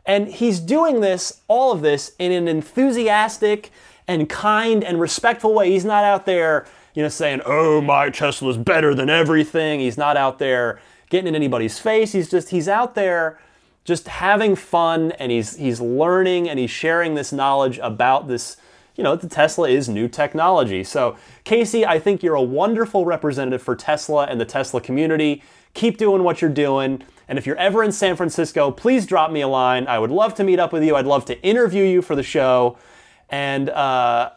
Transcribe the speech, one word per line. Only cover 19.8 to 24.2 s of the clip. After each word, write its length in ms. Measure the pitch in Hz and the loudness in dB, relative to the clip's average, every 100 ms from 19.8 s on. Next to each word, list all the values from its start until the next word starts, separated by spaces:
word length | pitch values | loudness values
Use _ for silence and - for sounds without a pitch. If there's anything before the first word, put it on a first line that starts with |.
| 120 | 2
new 220 | 104 120 | -2 -4
technology. 760 | - 143 156 175 180 117 95 | -2 -4 0 2 2 0 -2
So, 320 | 95 147 120 - - - - | -4 -2 -2 -4 -20 -14 -2
Casey, 400 | 226 220 233 202 | 0 0 0 2
I 140 | 165 | 2
think 240 | 202 196 | 2 0
you're 120 | 175 147 | 0 0
a 60 | |
wonderful 640 | 127 139 202 226 220 202 175 | 0 0 0 0 0 0 0
representative 560 | 165 151 135 131 127 | 0 -2 -2 -4 -4
for 140 | - 123 | -4 -6
Tesla 500 | - 151 - 151 | -2 -4 0 -2